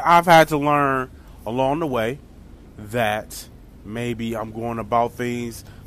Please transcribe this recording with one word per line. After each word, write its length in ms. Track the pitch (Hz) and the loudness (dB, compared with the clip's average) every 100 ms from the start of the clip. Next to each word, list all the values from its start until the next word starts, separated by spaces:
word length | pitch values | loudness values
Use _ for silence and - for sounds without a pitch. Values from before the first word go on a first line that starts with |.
| 156 | 6
I've 220 | 170 170 | 4 8
had 220 | 165 151 | 8 8
to 100 | 151 | 2
learn 500 | 147 147 139 135 127 - - - 107 | 0 2 2 0 -4 -12 -20 -14 -8
along 320 | 123 131 151 | -2 -2 -2
the 80 | 160 | -2
way 320 | 120 110 139 - - - - - - | -2 -4 -6 -14 -20 -20 -20 -20 -18
that 720 | 107 120 110 107 - - - - - - | -8 -2 -2 -2 -8 -16 -18 -20 -20 -20
maybe 540 | 98 113 120 113 113 110 | -12 -8 -6 -6 -6 -6
I'm 140 | 110 | -8
going 260 | 110 117 113 | -8 -8 -8
about 360 | 104 117 120 | -2 0 0
things 520 | 123 120 120 117 110 - - | -2 -6 -6 -8 -12 -18 -20